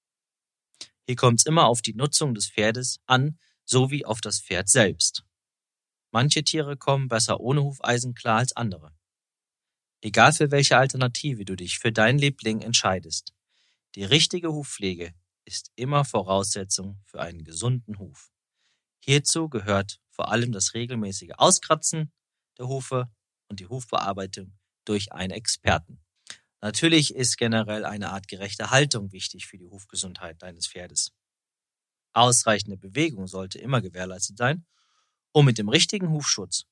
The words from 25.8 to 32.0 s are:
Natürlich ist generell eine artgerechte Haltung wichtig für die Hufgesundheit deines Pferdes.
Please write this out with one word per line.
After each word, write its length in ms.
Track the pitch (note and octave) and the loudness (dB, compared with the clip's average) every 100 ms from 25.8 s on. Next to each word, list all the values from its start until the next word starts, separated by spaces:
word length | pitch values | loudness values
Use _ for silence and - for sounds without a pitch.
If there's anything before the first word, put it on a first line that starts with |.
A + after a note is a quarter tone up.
| - - _ _ - - _ _ | -2 -20 _ _ -20 -20 _ _
Natürlich 540 | G#2 G#2+ E3 E3 C#3+ | -8 0 4 4 4
ist 220 | - B2 - | 0 -2 0
generell 480 | A#2 A2+ G#2+ G#2+ | 0 0 0 -4
eine 260 | F2+ G#2 G2 | -6 -6 -8
artgerechte 600 | G2 F#2+ G2 G2 - G#2+ | -8 -10 -10 -10 -8 2
Haltung 420 | C3 C#3+ A#2+ G2 | 2 4 0 -6
wichtig 340 | F#2+ - F#2 - | -10 -12 -12 -18
für 120 | G2 | -20
die 80 | F2 | -20
Hufgesundheit 760 | G2+ - F#2+ F#2+ F2 F2+ D#2+ | -20 -16 -10 -10 -10 -16 -16
deines 240 | F#2 E2+ - | -18 -10 -10
Pferdes. 460 | F2+ F2 - - _ _ _ _ _ _ _ _ _ | -10 -8 -6 -6 _ _ _ _ _ _ _ _ _